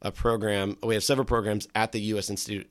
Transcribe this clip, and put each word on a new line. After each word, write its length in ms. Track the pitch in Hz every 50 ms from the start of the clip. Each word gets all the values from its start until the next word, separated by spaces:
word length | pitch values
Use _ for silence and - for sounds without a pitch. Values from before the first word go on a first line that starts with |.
| -
a 60 | 95
program, 680 | - - - 117 117 107 110 107 104 98 98 101 98 -
we 120 | - 113 110
have 100 | 104 -
several 200 | - 139 135 127
programs 440 | 110 123 117 101 107 104 104 - - -
at 160 | 107 110 113
the 80 | - 107
U 180 | 104 110 107 101
S 100 | 95 -
Institute 380 | 101 - - - 104 98 - -